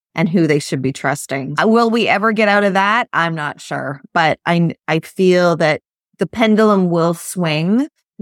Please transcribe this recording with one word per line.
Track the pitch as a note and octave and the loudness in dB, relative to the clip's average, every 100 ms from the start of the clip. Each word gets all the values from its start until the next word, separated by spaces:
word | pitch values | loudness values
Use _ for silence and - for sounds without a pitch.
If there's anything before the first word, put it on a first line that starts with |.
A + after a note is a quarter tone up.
| _ | _
and | - E3 | -4 0
who | F3+ D#3+ | 2 2
they | D3 | 0
should | - C#3+ | -2 -4
be | C3 | -4
trusting. | C3 C#3 D3 - C3+ C3+ D3 | -4 -4 -4 -6 -8 -4 0
Uh, | F#3+ | 2
will | A3+ A#3 | 2 2
we | A#3 G3 | 0 0
ever | G3 A3 | 0 0
get | G#3+ G#3 | 0 2
out | G3+ | 2
of | G3+ | 2
that? | F#3+ G3 A3+ A#3+ | 0 0 0 -2
I'm | D#3 E3 | -2 -2
not | D#3+ D3 - | -4 -8 -10
sure, | - C#3 C3 C#3 - | -10 -8 -8 -10 -4
but | F3 D#3 - - | 0 0 0 0
I, | E3+ E3 - - | 0 0 -2 -4
I | D#3+ | -4
feel | - - F#3 F3+ F3 D#3+ | -4 0 2 4 2 2
that | D#3 D3 - _ _ _ | 0 -2 -6 _ _ _
the | F#3+ | -6
pendulum | A3 A3 G#3+ G#3+ G3 F3+ | 0 2 4 4 2 2
will | E3+ E3+ | 2 0
swing | E3 - F#3 E3 D3+ E3+ A3+ D4+ _ _ - | -2 -8 -6 -2 -2 0 -2 -2 _ _ -16